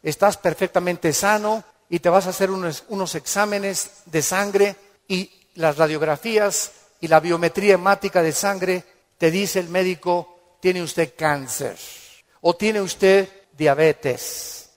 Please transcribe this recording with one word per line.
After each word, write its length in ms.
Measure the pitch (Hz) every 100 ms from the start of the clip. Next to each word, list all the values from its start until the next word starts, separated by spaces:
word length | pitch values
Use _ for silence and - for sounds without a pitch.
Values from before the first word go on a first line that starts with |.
estás 340 | 151 - 202 196
perfectamente 760 | 180 - 190 185 180 170 165
sano 500 | 143 196 214 208 220 - _ _
y 120 | 175
te 80 | 180
vas 180 | 185 180
a 40 |
hacer 200 | 180 190
unos, 340 | 190 175 143 -
unos 260 | 196 180
exámenes 760 | 160 - 196 208 202 196 185 - _ -
de 160 | 160
sangre 540 | 143 185 202 196 202 190 _ _ _
y 240 | 185 190 _ _
las 220 | - 165 143
radiografías 960 | 160 156 151 151 226 214 202 - - - _ _
y 80 | 165
la 120 | 160
biometría 540 | 165 170 170 196 202
hemática 480 | 185 185 196 202 185
de 100 | 160
sangre 520 | 147 202 196 180 180 - _ _ _
te 140 | 165
dice 300 | 175 202 190
el 80 | 170
médico, 880 | 185 185 180 180 175 - _ _ _
"Tiene 220 | 185 180
usted 320 | 165 - 160 -
cáncer", 600 | 156 143 131 - 131 90 - - - - _ _
o 140 | 170
"Tiene 260 | - 208 214
usted 480 | 190 - 190 196 190 - _
diabetes" 1160 | - 151 139 160 147 139 123 - - - - -